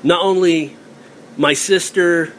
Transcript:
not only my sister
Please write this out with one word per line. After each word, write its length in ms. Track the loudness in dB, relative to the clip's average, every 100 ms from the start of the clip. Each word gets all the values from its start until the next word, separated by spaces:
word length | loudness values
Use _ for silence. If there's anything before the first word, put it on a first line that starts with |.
not 180 | 0 0
only 520 | 2 2 2 0 -4 -12 -20 -20 -20 -20 -20 -2
my 160 | 0
sister 800 | 0 0 -2 0 -2 0 0 -4